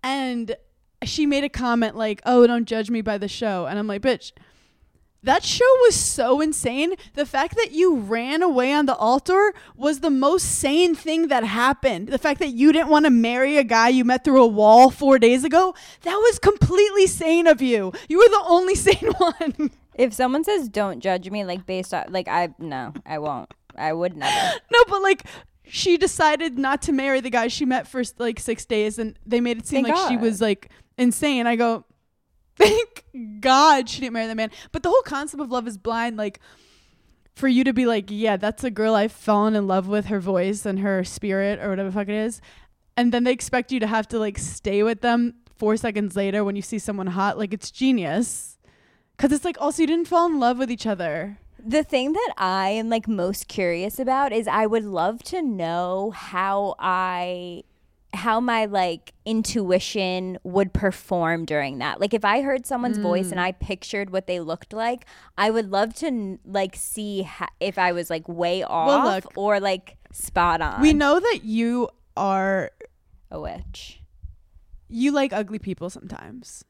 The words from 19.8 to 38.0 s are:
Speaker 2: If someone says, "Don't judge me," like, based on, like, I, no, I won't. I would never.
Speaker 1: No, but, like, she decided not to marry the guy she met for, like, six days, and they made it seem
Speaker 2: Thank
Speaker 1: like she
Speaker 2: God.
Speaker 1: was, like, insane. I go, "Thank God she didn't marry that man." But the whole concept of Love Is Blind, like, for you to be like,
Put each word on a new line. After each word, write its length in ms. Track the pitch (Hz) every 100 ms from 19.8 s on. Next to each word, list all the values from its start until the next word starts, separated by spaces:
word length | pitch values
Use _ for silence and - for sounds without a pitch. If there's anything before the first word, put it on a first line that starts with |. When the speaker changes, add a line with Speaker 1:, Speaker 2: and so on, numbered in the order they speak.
| _ -
Speaker 2:
If 180 | 247
someone 300 | 208 254 277
says, 240 | 330 403 247
"Don't 300 | 208 196 131
judge 300 | 190 185 185
me," 120 | 208 190
like, 200 | 180 180
based 280 | 185 185
on, 120 | 175 -
like, 180 | 185 -
I, 260 | 165 175 -
no, 340 | 160 135 117 147 -
I 120 | 156
won't. 320 | 151 131 78 - _ -
I 160 | 156
would 220 | 165 175 160
never. 420 | 139 831 762 554 _
Speaker 1:
No, 80 | 480 480
but, 120 | 392
like, 220 | 392 392 - - - _
she 320 | _ - 381 339
decided 640 | 370 - 311 302 330 247
not 220 | 269 277
to 80 | -
marry 300 | 269 269 262
the 80 | 254
guy 180 | 233 233
she 180 | - 269
met 220 | 254 -
for, 160 | 262 240 -
like, 200 | 233 233
six 240 | - 233 -
days, 340 | 220 214 214
and 180 | 220 - -
they 140 | 240
made 180 | 240 233
it 80 | -
seem 200 | 269 262
Speaker 2:
Thank 100 | 330
Speaker 1:
like 120 | 359
she 60 | 240
Speaker 2:
God. 60 |
Speaker 1:
was, 180 | 226 196
like, 280 | 214 196 - _ _ -
insane. 500 | 247 - 294 254 233
I 80 | 233
go, 300 | 233 226 - _ _ _ _ _ _ -
"Thank 480 | 415 440 466 - _ 262 220 208
God 480 | 262 262 311 277 233
she 140 | -
didn't 120 | 254
marry 140 | 233 226
that 80 | 220
man." 160 | 220 - -
But 100 | 320
the 60 | 349
whole 120 | 508
concept 380 | - 277 294 285
of 80 | 277
Love 160 | 247 233
Is 120 | 202
Blind, 400 | 220 226 233 220
like, 240 | 208 - _ _ _ _ _ _ _ _ _
for 140 | - 262
you 160 | 247
to 80 | 262
be 140 | 240 247
like, 200 | 220